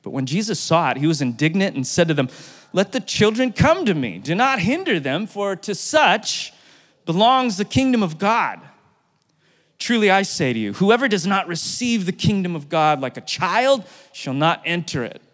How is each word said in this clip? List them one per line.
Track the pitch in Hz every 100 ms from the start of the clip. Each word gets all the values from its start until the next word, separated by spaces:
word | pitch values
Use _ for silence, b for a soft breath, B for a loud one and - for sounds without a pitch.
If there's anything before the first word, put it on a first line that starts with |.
But | -
when | 131 131
Jesus | 165 214 190
saw | - 165 151
it, | 123
he | 151
was | 151
indignant | 131 117 151 185 196 139
and | 127
said | - 165
to | 143
them, | 127 B B B B
'Let | - 202
the | 262
children | - - 214 220 254
come | - 285 349 277
to |
me. | 160 120 87
Do | 120
not | 180 262 262
hinder | 175 311 381 180
them, | 135 147 214
for | 202 202 190
to | - 185
such | - 311 254 208 - - - b b b b b -
belongs | 165 226 262 254 185
the | 208
kingdom | 254 262 247
of | 190 156
God. | 202 233 151 92 - _ _ _ _ _ _ _ _ _ _ _
Truly | - 240 208
I | 190
say | 196 - 139
to | 113
you, | 104
whoever | 101 196 233 269
does | 202 170
not | 196 175
receive | 165 - - 240 233 180
the |
kingdom | - - 202 175 165
of | 143
God | 165 151 147
like | 131 123
a |
child | - - 175 202 262 269 - B B
shall | - 143
not | 135 160 165 160
enter | 170 160 147
it.' | 117 - _